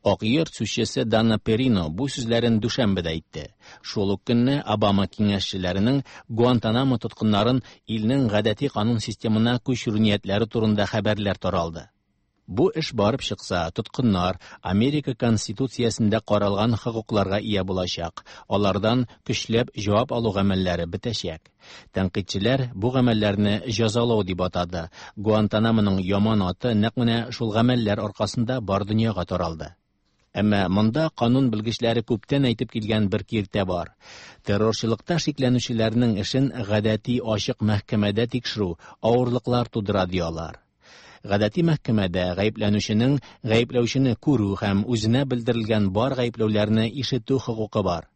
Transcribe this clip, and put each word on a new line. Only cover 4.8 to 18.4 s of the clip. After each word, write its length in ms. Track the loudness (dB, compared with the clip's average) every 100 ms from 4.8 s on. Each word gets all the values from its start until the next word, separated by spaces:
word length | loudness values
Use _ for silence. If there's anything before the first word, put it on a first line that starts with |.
| 4 2 0
киңәшчеләренең 960 | 0 0 0 -4 -4 -2 0 2 0 -4 -18 -8
Гуантанамо 680 | 2 4 4 2 0 0 0
тоткыннарын 640 | -4 -2 2 2 2 0 -4 -20 -8
илнең 400 | -2 0 2 2
гадәти 380 | 2 0 0 -2
канун 280 | 0 0 0
системына 560 | -4 -6 0 2 2 0
күчерү 400 | -2 -2 -2 2
ниятләре 480 | 2 2 0 -2 0
турында 400 | 0 2 2 0
хәбәрләр 500 | 0 0 0 -2 -2
таралды. 520 | -2 -2 -4 -8 -16 _ _ _ _ _ -8
Бу 240 | 0 0
эш 220 | 0 -4 0
барып 240 | 0 0
чыкса, 480 | -6 -8 -4 -2 -2
тоткыннар 680 | -6 -8 0 2 2 0 -4 -12 -12
Америка 500 | -2 0 2 0 -4
Конституциясендә 1080 | -2 0 0 -2 -6 -6 -2 -2 2 2 2 2
каралган 480 | 2 2 2 0
хокукларга 640 | 0 -2 -6 -2 0 0 -2
ия 260 | -2 -2
булачак. 600 | -2 -2 -2 -4 -8 -10 -20 -20